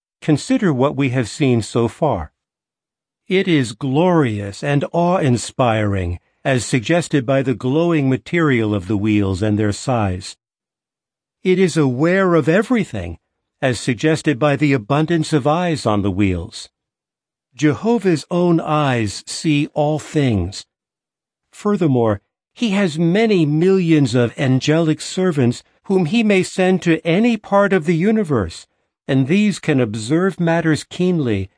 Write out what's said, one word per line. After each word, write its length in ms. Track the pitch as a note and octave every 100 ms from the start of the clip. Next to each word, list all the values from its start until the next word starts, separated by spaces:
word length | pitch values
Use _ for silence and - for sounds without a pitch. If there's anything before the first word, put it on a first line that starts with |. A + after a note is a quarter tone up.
| _ _
Consider 500 | - D3 - C4 G3
what 260 | C3 C3+ C#3
we 120 | C#3
have 220 | B2 A2
seen 320 | - C#3 A#2+
so 260 | G#2 B2+ A#2
far. 460 | - D#3 G#2 D#2 _ _ _ _ _ _ _ _ _ -
It 220 | F#3 F#3+
is 240 | D#3 A#2+
glorious 920 | G#2+ C#3 C3+ F3+ F3 C3 G#2 G2+ G2
and 220 | D3 C#3+ C#3
awe-inspiring, 1300 | E3+ E3+ F3+ D3 A#2+ - - B2 A2 G#2+ G2 F2 F2 _ _
as 220 | D3 C3 -
suggested 580 | C3+ G#2+ E3+ - D3+
by 160 | A#2 C3+
the 140 | C3+
glowing 560 | A#2 B2+ C#3+ E3+ D#3+ C3+
material 640 | C3 - F3 D#3 B2 A2
of 120 | G#2 F2+
the 120 | G#2+
wheels 420 | A2 G#2 G2 F#2
and 180 | A2 G#2
their 140 | G#2
size. 640 | G#2 - A#2+ G#2 F#2 - - _ _ _ _ _ _ _ _ _ _
It 180 | F#3 F3+
is 160 | F#3 D#3+
aware 580 | C#3 B2 E3 F#3+ F#3+
of 140 | E3+ D3
everything, 720 | F3+ A#3 A#3+ F3+ G#2+ F2 E2+ _ _ _ -
as 160 | C3+ A#2+
suggested 580 | - A#2 D#3 D#3 - B2+
by 200 | D3 C3+
the 160 | D3
abundance 600 | C3+ G#2 C#3+ D#3 E3+ D3+
of 140 | D#3 C3
eyes 400 | D#3+ F3+ D3+ A#2
on 160 | G#2
the 80 | G2+
wheels. 600 | F#2 G2+ F2+ E2 - - _ _ _ _ _ _ _ _
Jehovah's 680 | A#2+ D3+ C#3+ G#3 A#3 F#3 D#3 -
own 260 | F3 F3 E3
eyes 640 | D3+ D3+ D3 B2 G#2+ - -
see 400 | - E3 C#3+ D3
all 280 | - D3 D3+
things. 640 | - D#3 C3+ G#2 F2 - - _ _ _ _ _ _ _ _
Furthermore, 680 | - G#3 G#3 E3+ B2+ A2+ G#2 _ _ _
he 180 | - A#3
has 280 | G3 G3 D3+
many 480 | E3+ F#3 A3+ G3 D3
millions 680 | D3+ F3+ F#3+ E3+ D#3 C3+ B2
of 200 | A#2+ -
angelic 640 | C#3 C3 - D#3+ E3 D3+
servants 640 | - - F#3 D3 B2 - - _
whom 220 | - F#3+ D#3+
he 180 | A3+
may 180 | A3 F#3+
send 400 | F3+ - F#3 F#3
to 180 | E3+ D#3+ E3+
any 300 | E3+ A#3+ A3+
part 360 | - G3+ G3+
of 120 | G3
the 100 | D#3
universe, 720 | E3 F#3+ A3 E3+ B2+ E2+ - - _ _ _ -
and 220 | C3+ C3
these 320 | F#3+ G#3 E3+
can 180 | - C#3+
observe 640 | A#2+ A2 A2 D#3+ F#3+ F#3
matters 420 | E3+ E3 E3 D3
keenly 680 | - - F3+ F3 B2+ G2+ F#2+